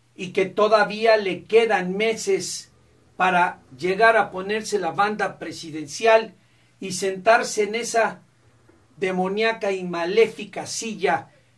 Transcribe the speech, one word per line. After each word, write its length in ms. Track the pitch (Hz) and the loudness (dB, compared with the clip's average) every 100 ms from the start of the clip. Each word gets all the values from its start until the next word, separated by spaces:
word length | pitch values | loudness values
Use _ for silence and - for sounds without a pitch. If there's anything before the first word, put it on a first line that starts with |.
| _ | _
y 180 | - 180 | -12 -4
que 140 | 196 185 | -2 -2
todavía 720 | - 208 214 196 208 226 220 | 2 4 4 2 2 2 4
le 280 | 196 180 | 2 -6
quedan 520 | - 220 226 196 180 190 | 2 2 4 0 -2 -2
meses 760 | 226 220 196 185 - - - _ _ _ _ - | -2 -2 -2 -2 -2 -10 -14 _ _ _ _ -2
para 440 | - 175 175 - _ 131 | 2 2 0 -2 _ -6
llegar 380 | 175 190 226 220 | -2 4 4 4
a 140 | 196 | 0
ponerse 480 | 185 190 214 214 208 | -6 -6 -6 -4 -4
la 120 | 170 | -2
banda 480 | 180 208 208 196 - | 0 0 0 -6 -6
presidencial 960 | 160 - 165 156 143 - 185 226 220 - _ _ _ _ | -12 -12 -12 -12 -12 0 4 4 4 -10 _ _ _ _
y 120 | 190 | -10
sentarse 680 | 185 196 190 220 233 - 214 | -4 -4 0 4 4 2 -4
en 140 | 208 220 | -4 -4
esa 460 | 233 226 208 180 _ _ _ _ _ _ _ - | -2 0 -2 -4 _ _ _ _ _ _ _ -6
demoníaca 760 | 190 185 185 202 226 220 202 | -4 -2 -2 0 -2 -2 -4
y 120 | 190 | -4
maléfica 840 | 180 170 170 214 220 - 208 - 143 | -6 -6 0 2 2 0 -12 -12 -10
silla 640 | - 226 190 185 165 - _ _ | -10 -10 -4 -2 -2 -6 _ _